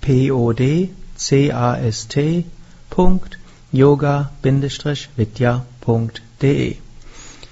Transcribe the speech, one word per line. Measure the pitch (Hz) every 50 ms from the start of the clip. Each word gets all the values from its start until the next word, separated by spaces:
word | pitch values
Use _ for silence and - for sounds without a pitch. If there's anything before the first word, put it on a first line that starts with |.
P | - 143 131 127 131 139
O | 135 127 117 117 113
D | 113 127 135 151 175 190 185 - - - - -
C | - - - 139 135 143 143
A | 127 120 120 120 123
S | 120 127 117 110 - -
T | - - 143 147 156 170 175 170 - - - - - - - - -
Punkt | - - 180 180 185 185 - - - - - - - - - -
Yoga | - 131 135 143 143 139 147 143 143 143 143 139 - -
Bindestrich | - 135 139 139 139 139 - - - 147 147 139 - - -
Vidya | 117 110 107 - - 123 120 120 123 123 - - -
Punkt | - - 113 117 113 113 - - - - - -
D | 135 135 143 135 123 113
E. | 110 - - - - - - - - - - - - - - -